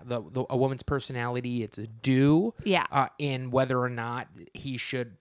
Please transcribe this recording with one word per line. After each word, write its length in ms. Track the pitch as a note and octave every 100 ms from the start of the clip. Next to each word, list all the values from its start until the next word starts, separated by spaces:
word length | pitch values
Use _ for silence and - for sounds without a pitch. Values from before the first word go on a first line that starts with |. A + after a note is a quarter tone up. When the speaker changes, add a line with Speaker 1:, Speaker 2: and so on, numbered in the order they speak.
Speaker 1:
the, 180 | B2 A#2+ E2+
the, 120 | B2+ B2
a 80 | B2+
woman's 260 | C3 C3
personality 800 | - C#3+ - B2+ A#2+ B2 B2 B2
its 140 | G#2+ - A2 A2
due, 520 | C3+ C3 C#3 D#3 A3 - G#3
Speaker 2:
Yeah. 200 | F3+ -
Speaker 1:
uh, 160 | C#3+ C3 -
in 320 | C#3+ C3 C3
whether 280 | B2+ C3 B2+
or 80 | B2
not 400 | A#2+ A#2 B2 - - -
he 220 | - C#3 B2+
should 400 | - C3 A#2+ -